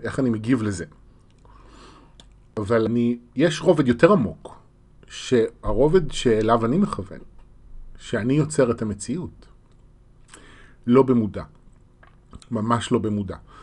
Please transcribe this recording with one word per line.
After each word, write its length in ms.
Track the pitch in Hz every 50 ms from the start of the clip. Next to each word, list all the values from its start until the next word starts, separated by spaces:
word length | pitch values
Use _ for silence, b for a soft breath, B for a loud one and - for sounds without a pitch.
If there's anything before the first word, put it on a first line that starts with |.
איך 180 | - 110 - -
אני 100 | 135 123
מגיב 340 | 113 110 107 113 131 117 107
לזה? 220 | 104 98 85 80 - - - - - - _ _ - _ _ - B B B B B B B B B B B B B B B - - - _ - _ _
אבל 280 | 110 104 95 117 113 110
אני, 320 | 104 117 120 120 120 120 120 - _ _
יש 260 | - 151 175 156 -
רובד 260 | - 190 175 151 143
יותר 240 | 120 120 120 - 170
עמוק, 440 | 208 175 113 87 78 - - - - - - _ _ _ _ _ - - -
שהרובד 1040 | - - - - - 127 120 113 - - - - 104 107 107 135 156 170 190 156 127
שאליו 540 | - - - 123 110 107 110 110 117 117 110
אני 120 | 113 135
מכוון, 420 | 190 208 - - - 92 - 78 - - - - - - - - - - - - - - - -
שאני 360 | - - - - 110 101 123 135
יוצר 380 | 151 151 151 - - 131 117
את 100 | 113 -
המציאות. 640 | 113 107 101 101 - - 127 180 165 110 - - - - - - _ _ - - - - _ _ _ _ _ _ - B B B B B B B B B B B B
לא 160 | 120 120 135 131
במודע. 400 | 127 127 120 110 101 92 98 - - - - _ - - - _ _ _ _ - - - - _ _ - - - -
ממש 400 | 120 110 104 113 117 113 98 -
לא 80 | 127 113
במודע. 380 | 98 110 107 104 98 92 - - B B B B